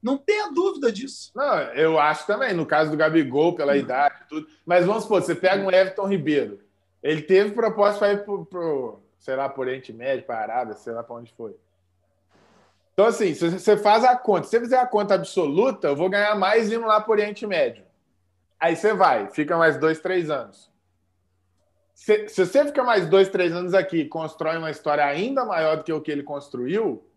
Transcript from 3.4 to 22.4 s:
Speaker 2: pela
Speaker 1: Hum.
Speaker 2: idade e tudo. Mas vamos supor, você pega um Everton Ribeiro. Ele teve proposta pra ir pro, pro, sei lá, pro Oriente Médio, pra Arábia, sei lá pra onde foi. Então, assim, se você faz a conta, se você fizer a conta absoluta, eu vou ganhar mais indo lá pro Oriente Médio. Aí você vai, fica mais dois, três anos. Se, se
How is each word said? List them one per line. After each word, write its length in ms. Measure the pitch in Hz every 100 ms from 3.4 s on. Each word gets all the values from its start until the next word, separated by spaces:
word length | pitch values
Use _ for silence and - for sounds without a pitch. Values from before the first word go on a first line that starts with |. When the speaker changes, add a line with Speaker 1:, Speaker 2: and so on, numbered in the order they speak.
| 160
Speaker 2:
pela 180 | 175 143
Speaker 1:
Hum. 40 | 139
Speaker 2:
idade 380 | 120 123 143 -
e 60 | _
tudo. 180 | 156 151 _
Mas 220 | - 175 175
vamos 160 | 220
supor, 200 | 214 202
você 120 | 170
pega 300 | 165 185 196
um 60 | 196
Everton 360 | 185 190 190 196
Ribeiro. 540 | 196 143 147 113 101 _ _ _ _
Ele 200 | 139 156
teve 280 | 147 190 214
proposta 460 | 214 226 208 202 208
pra 140 | 208
ir 120 | 202
pro, 200 | 202 196 165
pro, 560 | 180 165 143 120 104 _ _
sei 180 | - 131
lá, 120 | 135
pro 140 | 135
Oriente 300 | 127 131 127
Médio, 320 | 110 123 131 -
pra 120 | 117
Arábia, 360 | 110 117 120
sei 180 | 104 -
lá 100 | 117
pra 140 | 117 117
onde 160 | 117
foi. 220 | _ 113 101 _ _ _ _ _ _ _ _ _ _ _ _ _
Então, 140 | - 214
assim, 280 | 220 208
se 160 | 147 170
você 260 | 185 196 202
faz 280 | 208 214
a 100 | 254 247
conta, 280 | - 190
se 60 | -
você 100 | 226
fizer 180 | 240 254
a 80 | 247
conta 280 | 214 202
absoluta, 760 | 190 160 - 156 151 254 208 160
eu 80 | 143
vou 120 | 185
ganhar 260 | 202 208 214
mais 340 | 190 220 214
indo 160 | 226 226
lá 140 | 214
pro 120 | 214
Oriente 340 | 214 208 208 214
Médio. 380 | 180 131 113 - _ _ _ _ _ _ _
Aí 160 | 165 165
você 180 | 208
vai, 340 | 202 180 120 101
fica 260 | - 151 170
mais 180 | 165 139
dois, 220 | 156 160
três 320 | 180 185 160
anos. 400 | 143 107 - _ _ _ _ _ _ _ _ _ _ _ _ _
Se, 340 | _ - 208 208
se 180 | -